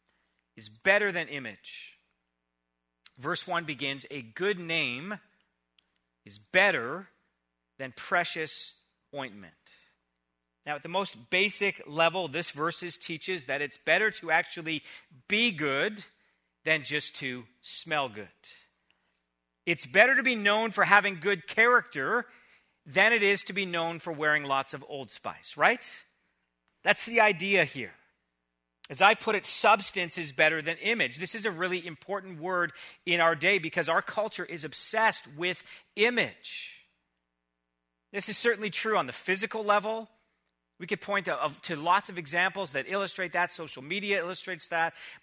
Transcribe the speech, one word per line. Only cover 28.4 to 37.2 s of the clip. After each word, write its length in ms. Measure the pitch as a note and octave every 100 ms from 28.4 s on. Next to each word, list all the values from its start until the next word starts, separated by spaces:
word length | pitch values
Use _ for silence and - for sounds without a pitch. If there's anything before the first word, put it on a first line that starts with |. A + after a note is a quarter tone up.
| _ _ _ _ -
As 140 | C#3
I 120 | G3
put 200 | A3 -
it, 100 | G3+
substance 760 | - - G#3+ G#3+ - G3 E3+ F3+
is 120 | D#3
better 320 | C3+ D#3 D#3+
than 140 | D3+ E3
image. 400 | F#3+ A3+ C3 B2+
This 180 | F3
is 100 | A3
a 60 | G#3
really 340 | E3 F3+ F3+
important 560 | E3+ D3+ - G3 F#3+ D#3+
word 340 | F3 F3+ E3+ - - -
in 160 | - E3+
our 140 | E3
day 240 | D#3+ F3 G3
because 300 | D#3 F3+ D#3
our 140 | F3
culture 420 | - - G#3+ -
is 180 | F3 E3
obsessed 640 | D3 - - A3 A3 - - D3
with 280 | F3+ F3 - - _ -
image. 920 | A3+ A#3+ C3 - - - - - _ _ _ _